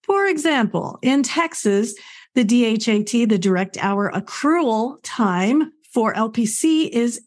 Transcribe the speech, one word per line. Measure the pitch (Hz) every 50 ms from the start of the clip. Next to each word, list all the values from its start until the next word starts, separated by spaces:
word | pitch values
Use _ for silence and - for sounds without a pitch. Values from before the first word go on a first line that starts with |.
| _
For | - 392 392 392
example, | 392 359 302 294 330 302 262 220 190 - 170 - - - -
in | - 254 269 277 262
Texas, | - - 311 330 330 - - - 208 202 202 220 214 - - - - - - - _ _
the | 247 240
D | 196 240 240 240
H | 220 220 220 - 233
A | 214 208 208
T, | - - 233 240
the | 214 220 190
direct | 175 196 185 180 190 185 - -
hour | - 196 - 302 302 - -
accrual | - - - - - - 294 320 349 320 240 220 214 226 254 285 - -
time | - - - 226 196 180 175 185 208 262 302 311 311 - _ _ - -
for | 247 220 220 -
L | 208 220 220
P | 220 240 226
C | 214 - - - 320 320 311 320
is | - - 240 233 240 233 - -